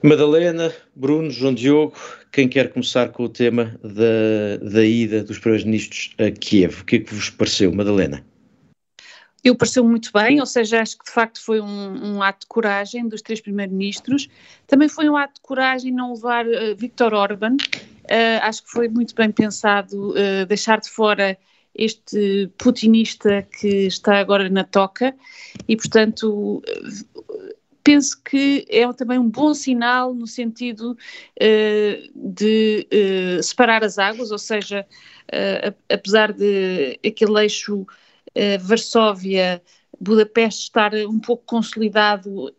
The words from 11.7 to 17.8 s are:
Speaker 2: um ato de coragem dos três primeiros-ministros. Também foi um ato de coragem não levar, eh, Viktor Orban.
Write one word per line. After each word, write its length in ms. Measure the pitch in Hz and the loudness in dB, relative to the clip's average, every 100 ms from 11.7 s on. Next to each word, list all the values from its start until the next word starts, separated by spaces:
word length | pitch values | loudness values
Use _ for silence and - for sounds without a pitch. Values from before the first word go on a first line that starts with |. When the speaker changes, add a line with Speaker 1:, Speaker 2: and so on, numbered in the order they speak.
| 202 196 190 208 | -10 -10 -10 -8
Speaker 2:
um 80 | 202 | -2
ato 180 | 196 196 | -2 -4
de 60 | - | -6
coragem 600 | 226 214 196 202 240 233 | -2 -2 -2 -6 -8 -8
dos 120 | 214 | -8
três 200 | - 220 | -10 -10
primeiros-ministros. 880 | - 202 196 190 202 202 - 277 - _ - _ _ | -6 -6 -4 -4 -4 -6 -4 -4 -4 _ -20 _ _
Também 200 | 277 302 | 4 4
foi 220 | - 302 | 2 0
um 80 | 294 | 0
ato 160 | 277 | -2
de 80 | - | -10
coragem 500 | _ 262 262 262 254 | _ -2 0 -2 -4
não 220 | 254 247 | -6 -6
levar, 340 | 233 240 240 233 | -6 -2 -2 -2
eh, 260 | 226 220 | -2 -4
Viktor 380 | 202 247 - 240 | -6 -8 0 2
Orban. 440 | 208 202 202 214 269 - - | 2 -2 -2 -2 0 -2 -8